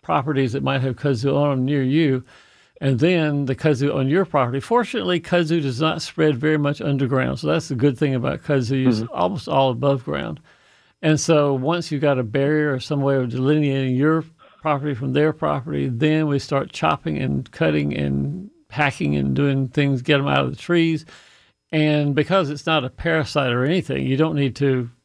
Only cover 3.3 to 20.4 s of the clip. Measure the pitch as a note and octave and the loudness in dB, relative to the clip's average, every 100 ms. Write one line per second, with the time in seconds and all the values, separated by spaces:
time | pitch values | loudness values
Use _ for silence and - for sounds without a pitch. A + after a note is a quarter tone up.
3.3 | C#3+ C3+ B2+ D#3 B2+ C#3+ C#3+ C3 E3+ F#3+ | 0 -2 0 0 2 0 0 0 0 2
4.3 | D3 B2 C3+ - A#3+ A3+ A#3+ F3+ F3 - | 0 0 -2 0 0 0 -4 -2 -2 0
5.3 | F3 D#3+ E3 C#3 A#2+ D#3 - - - D#3 | 0 2 0 -2 -2 -2 -2 -8 0 2
6.3 | B2 D3+ D#3 C#3+ C#3+ D3 C#3 C3 C3 B2+ | 2 0 2 0 -2 -2 0 0 0 0
7.3 | C3+ D3+ D#3+ D#3+ C3+ C#3 A#2+ D3 C3 A#2 | -2 0 -2 -2 2 2 2 0 0 -2
8.3 | - - C#3 A#2+ C3+ C3 A2 A2+ - F3+ | -4 0 0 2 2 2 2 -2 -2 -2
9.3 | F3+ - C#3+ C3+ A#2+ C#3 C#3 - C#2+ - | -2 -2 2 2 2 0 0 -4 -6 -6
10.3 | D#2 _ _ _ _ _ _ D#3+ D3+ - | -10 _ _ _ _ _ _ 0 0 2
11.3 | D#3 C#3+ C3+ C3 E3+ E3 D3 D3 C3 A2+ | 2 4 0 0 -2 -4 -2 0 0 0
12.3 | C#3 C#3 D3+ D3+ C3 - C#3+ C#3 C3+ B2 | 0 0 2 0 -2 -4 -2 0 0 0
13.3 | B2 C3 D3+ D3 C3+ C3 B2+ D3 D#3+ D#3+ | 0 2 2 2 0 0 2 2 2 -2
14.3 | _ - _ D#3+ C#3+ D3 A#2+ C3+ C3+ D3+ | _ -20 _ -2 -2 -2 -4 -2 2 0
15.3 | D#3 D3+ D3 C#3 C#3+ C#3 A#2 D3+ D#3 D3+ | 0 -2 -2 -4 -4 -2 0 2 2 2
16.3 | C#3 - C#3 C3+ - D#3 D3+ D#3+ C#3+ C#3 | -2 0 -2 -2 -2 -2 0 -4 -4 -2
17.3 | C#3 B2+ - D#3+ D3+ D3 C#3+ C#3+ C#3 C#3 | -4 -6 -2 0 2 -2 -2 -2 -2 -4
18.3 | F3+ G3+ _ _ - C#3+ - D3 D3 C#3 | -6 -12 _ _ -2 -2 0 -2 0 0
19.3 | C3+ C#3+ C3+ C3 - C#3+ C3 B2 C#3+ C#3+ | 0 0 0 0 0 0 0 2 2 2
20.3 | C#3 | 0